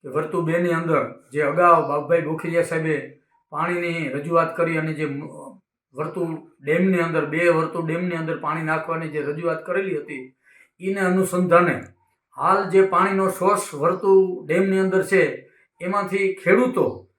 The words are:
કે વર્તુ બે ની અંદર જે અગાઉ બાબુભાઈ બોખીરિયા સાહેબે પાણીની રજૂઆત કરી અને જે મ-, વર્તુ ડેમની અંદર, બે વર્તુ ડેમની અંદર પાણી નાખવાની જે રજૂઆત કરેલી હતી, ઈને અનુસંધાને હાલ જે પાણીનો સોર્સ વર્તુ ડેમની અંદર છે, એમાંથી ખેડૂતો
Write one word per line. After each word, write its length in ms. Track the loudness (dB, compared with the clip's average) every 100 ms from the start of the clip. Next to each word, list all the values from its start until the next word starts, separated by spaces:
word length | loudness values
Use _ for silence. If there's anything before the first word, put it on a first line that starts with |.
કે 100 | -4 -4
વર્તુ 280 | -2 -2 0
બે 140 | 0
ની 160 | 0 0
અંદર 220 | 0 0 0 -10 _
જે 80 | -2 0
અગાઉ 360 | 4 6 6 4
બાબુભાઈ 380 | -4 0 0 0
બોખીરિયા 400 | -4 -2 0 0
સાહેબે 240 | -2 -2 -2 -6 -18 _ _ _
પાણીની 580 | -6 -2 -2 -4 -4 -4 -6
રજૂઆત 360 | 0 2 2 0
કરી 220 | 0 0
અને 120 | -2 -4
જે 60 | -4
મ-, 240 | -6 -10 -14 -18 -20 _ _ _ -8
વર્તુ 280 | -6 -4 -6 -6 -12 _
ડેમની 420 | -2 2 2 2 0
અંદર, 180 | -2 -2
બે 80 | 0 2 2
વર્તુ 280 | 0 -4 -4
ડેમની 360 | -4 -4 -6
અંદર 160 | -6 -6 -4
પાણી 240 | -4 -2
નાખવાની 420 | -4 -4 -6 -6
જે 80 | -6 -6
રજૂઆત 320 | -4 -4 -6 -4
કરેલી 340 | -4 -2 -6
હતી, 220 | -8 -14 -14 _ _ _ _ _
ઈને 200 | -6 -2 0
અનુસંધાને 680 | 2 0 0 4 4 4 -2 -8 _ _ _ _ -4
હાલ 220 | 0 0 2
જે 80 | 4 4
પાણીનો 320 | 2 2 2 0 0
સોર્સ 240 | 0 0 -2 -2
વર્તુ 300 | -2 0 6 6 6 -2
ડેમની 400 | -2 2 2 2 2
અંદર 160 | 2 2
છે, 140 | 2 2 -2 -14 _ _ _
એમાંથી 540 | -4 -2 -2 0 -2 0
ખેડૂતો 440 | 4 4 4 2 -2 -2 -16